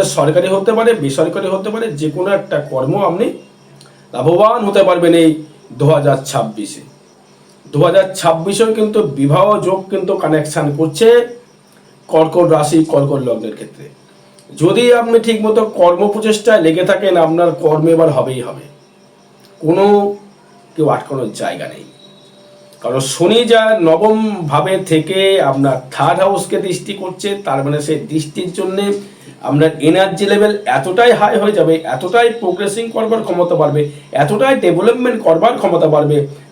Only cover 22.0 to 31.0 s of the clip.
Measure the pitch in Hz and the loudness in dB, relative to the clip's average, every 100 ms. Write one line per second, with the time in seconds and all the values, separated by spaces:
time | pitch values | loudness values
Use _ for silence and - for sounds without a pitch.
22 | - - - - - - - - 143 135 | -20 -20 -20 -20 -20 -20 -20 -10 -4 -4
23 | - - 180 226 233 226 220 214 160 165 | -4 0 2 2 4 2 4 2 2 4
24 | 214 220 220 190 156 147 180 190 - 156 | 2 2 -2 -4 -4 -2 -2 -2 0 -2
25 | 151 190 196 190 143 139 139 131 - - | 0 0 2 2 0 0 0 -2 -6 -2
26 | 147 175 190 190 - 190 185 165 - 196 | 0 2 0 0 -2 -4 -4 -6 -8 -10
27 | 185 - 202 202 - 135 143 147 147 147 | -10 -8 -8 -6 -4 -4 -2 -4 -2 -4
28 | - 156 147 208 180 180 185 190 202 202 | -4 -6 -6 -8 -8 -6 -6 -4 -4 -4
29 | - - - - - 143 156 - 147 175 | -8 -20 -20 -12 -2 2 2 2 0 2
30 | 190 175 202 202 214 208 - 139 185 185 | 2 0 0 2 2 0 -2 -2 -2 2